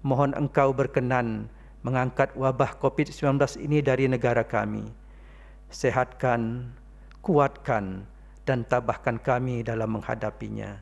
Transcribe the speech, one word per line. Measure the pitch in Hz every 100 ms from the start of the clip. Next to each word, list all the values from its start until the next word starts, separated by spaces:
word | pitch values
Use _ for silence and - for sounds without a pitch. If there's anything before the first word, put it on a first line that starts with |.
mohon | 139 131 143
Engkau | 139 143 - 139
berkenan | 131 139 - 123 127 117 110 110 - - - 123
mengangkat | 127 127 - 135
wabah | - 131 127 139 -
covid | 135 - 147
sembilan | - 143 135
belas | 135 -
ini | 147 151 139
dari | 131 135
negara | 127 120 117
kami. | 110 110 107 107 107 113 - - - - - - -
Sehatkan, | - 135 127 127 - 127 117 113 123 123 120 - - - - -
kuatkan, | 151 139 - - 113 98 92 101 - - - -
dan | 127
tabahkan | 113 123 113 110 - 117
kami | - 123 127 120 117
dalam | 113 110 110
menghadapinya. | - 113 110 - 107 107 104 101